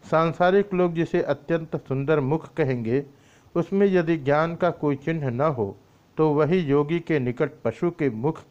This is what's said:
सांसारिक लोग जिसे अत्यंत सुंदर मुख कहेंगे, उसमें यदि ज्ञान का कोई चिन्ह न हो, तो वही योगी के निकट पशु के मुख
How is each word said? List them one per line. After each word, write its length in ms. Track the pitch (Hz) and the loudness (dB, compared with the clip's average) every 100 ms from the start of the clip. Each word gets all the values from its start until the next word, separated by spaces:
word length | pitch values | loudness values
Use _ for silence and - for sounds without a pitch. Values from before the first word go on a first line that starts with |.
| - | 0
सांसारिक 640 | 160 165 - 180 196 202 | 2 2 2 2 2 2
लोग 200 | 180 180 | 0 0
जिसे 280 | 165 156 175 | 0 -2 -2
अत्यंत 540 | - 143 - 165 165 156 | -2 -4 -2 -4 -4 -10
सुंदर 440 | - 135 139 156 | -6 -4 0 0
मुख 340 | 131 156 - | 2 -2 -4
कहेंगे, 520 | - 139 123 110 131 139 - _ _ _ 170 | -4 -2 -2 0 -2 -2 -18 _ _ _ -4
उसमें 300 | 175 196 202 | -2 2 2
यदि 300 | 185 165 165 | 2 2 0
ज्ञान 400 | 135 147 165 170 | 2 2 0 0
का 140 | 180 | -2
कोई 260 | - 147 139 | 0 -2 -2
चिन्ह 340 | - 160 139 | -4 -4 -4
न 100 | 120 | 0
हो, 360 | 156 127 101 98 _ _ _ - | -2 0 -4 -6 _ _ _ 0
तो 140 | 156 | 2
वही 280 | 147 151 185 | 2 2 2
योगी 420 | 151 143 147 170 | 2 0 2 -4
के 180 | - 156 | -2 -2
निकट 320 | 123 120 151 - | 0 -2 -4 -2
पशु 260 | 117 - 175 | -6 -2 -4
के 200 | 170 143 | 0 -4
मुख 320 | 110 135 160 - | -2 -4 -4 -4